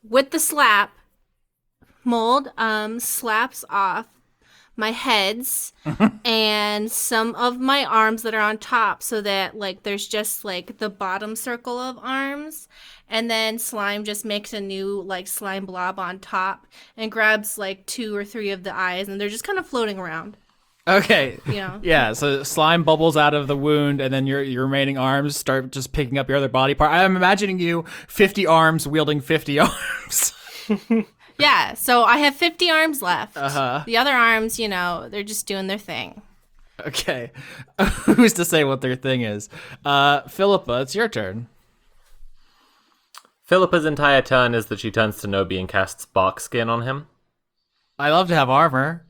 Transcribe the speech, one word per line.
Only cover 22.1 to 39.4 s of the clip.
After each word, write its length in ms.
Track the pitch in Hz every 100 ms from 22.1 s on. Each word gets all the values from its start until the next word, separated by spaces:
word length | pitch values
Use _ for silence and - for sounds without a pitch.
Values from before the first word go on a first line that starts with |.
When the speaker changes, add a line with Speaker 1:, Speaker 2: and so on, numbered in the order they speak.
Speaker 2:
so 300 | 113 143 139
slime 400 | 135 - 156 170
bubbles 340 | 156 156 165 151
out 180 | 147
of 120 | 147 139
the 100 | 143
wound, 440 | 147 151 143 139
and 120 | 131
then 140 | 135 135
your, 160 | 139
your 220 | 139 127
remaining 340 | 135 139 139 139
arms 380 | 131 139 143 139
start 340 | - 135 131
just 220 | 139 127
picking 260 | 151 131 139
up 100 | 135
your 100 | 139
other 100 | 135
body 260 | 127 135
part. 160 | 143 151
I'm 240 | 165 190
imagining 460 | 185 180 196 202 185
you 240 | 170 170 165 - -
fifty 380 | - 202 202 165
arms 420 | 165 160 160 143
wielding 320 | 151 147 147
fifty 380 | - 160 - 139
<laughs> 20 |
arms. 720 | 233 - - - - - - - - - - 208 - 226 208 _ - -
Speaker 1:
Yeah, 360 | 294 208 113
so 280 | - - 240
I 160 | 220 277
have 160 | 294
fifty 340 | 277 349 330 349
arms 320 | 320 320 277
left. 360 | 175 160 - -
Speaker 2:
Uh-huh. 480 | 139 147 131 139 156
Speaker 1:
The 100 | 226
other 140 | 269
arms, 480 | 254 233 220 220 220
you 80 | 220
know, 420 | 185 180 170 123
they're 140 | 208
just 240 | 202 214 -
doing 220 | 196 190
their 100 | 208
thing. 420 | - 131 95 - _ _ _ _ _ -
Speaker 2:
Okay. 460 | - - - 135 117 - - - - -
<laughs> 20 | 190 -
Who's 280 | - - 226
to 120 | -
say 200 | 170 160
what 160 | 139 135
their 160 | 131 127
thing 240 | 135 127
is? 280 | 113 104